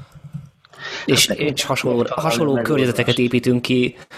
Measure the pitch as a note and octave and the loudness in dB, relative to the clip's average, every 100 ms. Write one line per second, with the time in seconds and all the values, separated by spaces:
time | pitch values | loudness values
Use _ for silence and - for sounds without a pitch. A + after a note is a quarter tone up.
0 | - - - - - _ _ - - - | -16 -18 -16 -16 -16 _ _ -16 -14 -6
1 | - B2+ - G2+ D3 C#3 - C3 B2+ A#2+ | 0 2 2 0 -2 -2 -4 -2 0 0
2 | A#2 B2+ D#3 D#3 D3+ C3 A2+ C3+ B2+ A#2 | 0 -2 -2 0 2 0 2 2 2 0
3 | B2 A#2+ B2 B2 B2 B2 - B2+ B2 - | 0 2 2 2 2 2 2 2 0 -4
4 | - | -18